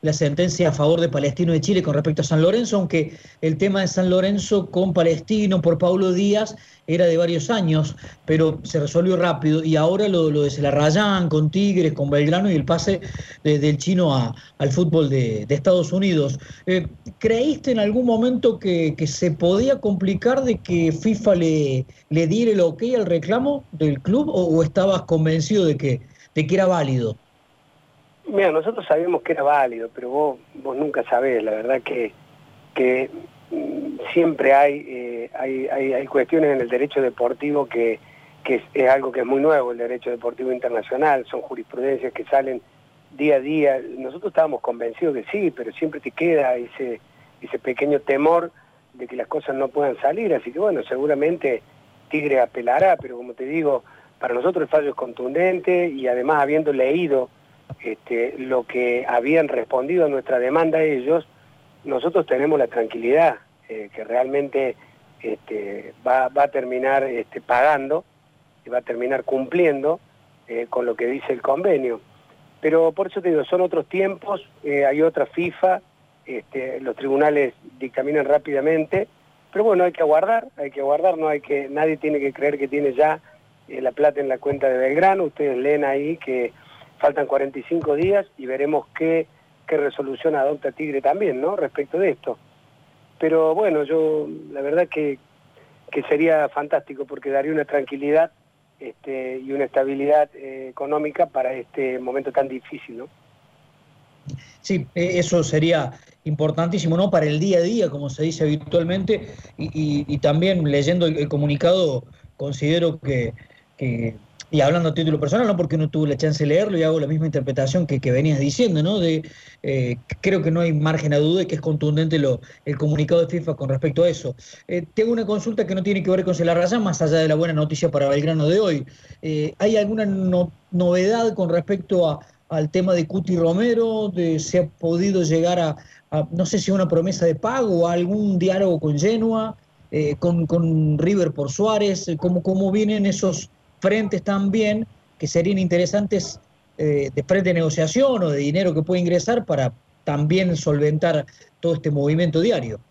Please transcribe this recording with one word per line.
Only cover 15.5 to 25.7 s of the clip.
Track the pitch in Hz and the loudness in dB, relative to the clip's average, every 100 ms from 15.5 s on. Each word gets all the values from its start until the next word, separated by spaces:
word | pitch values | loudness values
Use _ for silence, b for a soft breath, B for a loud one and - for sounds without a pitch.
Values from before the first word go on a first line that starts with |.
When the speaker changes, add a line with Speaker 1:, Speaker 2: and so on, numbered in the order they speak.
Speaker 1:
Estados | 147 190 180 151 | 0 4 4 2
Unidos. | 175 196 165 139 131 B B - | 0 2 2 0 -2 B B -2
Eh, | 185 156 - - - | -2 -2 -12 -20 -4
¿creíste | 220 226 277 294 - | 0 2 0 0 0
en | 233 | 0
algún | 208 214 247 | 2 2 2
momento | 226 240 254 247 220 | 2 2 2 2 0
que, | 196 175 160 151 | 0 0 0 0
que | 156 | -4
se | 135 180 | 0 -2
podía | 151 170 196 254 269 | 2 2 2 2 0
complicar | 214 190 190 190 240 262 | 0 0 0 0 0 0
de | 262 208 | 0 -2
que | - 175 165 | 0 0 2
fifa | 160 220 208 208 185 | 0 0 0 2 4
le, | 165 156 147 131 131 b _ | 4 2 2 0 -4 b _
le | 151 165 | 0 2
diera | 202 233 | 2 2
el | 202 | 4
ok | 170 - 226 254 | 2 2 -2 0
al | 185 | 2
reclamo | 170 160 226 269 285 - | 0 0 0 0 -2 -6
del | 156 156 135 | -2 0 0
club, | - 226 302 | 0 0 2
o, | 202 175 | 0 2
o | 160 | 2
estabas | 160 196 190 185 | 2 2 2 0
convencido | - 165 160 160 156 208 | 0 0 2 0 0 2
de | 175 | 2